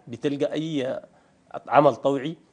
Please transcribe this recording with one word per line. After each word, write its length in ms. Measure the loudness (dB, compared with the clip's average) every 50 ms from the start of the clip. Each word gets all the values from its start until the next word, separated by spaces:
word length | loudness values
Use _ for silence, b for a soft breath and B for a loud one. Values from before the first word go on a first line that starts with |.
| _ -16
بتلقى 440 | -16 -6 -4 -4 -2 -2 -2 -2 -2
أي 480 | -4 -6 -4 -4 -4 -4 -4 -6 -8 -10 -16 b b b b b b b _ -16 -16 -8 2
عمل 280 | 4 6 6 6 4
طوعي 400 | 4 0 0 0 0 -2 -6 -8 -10 _ _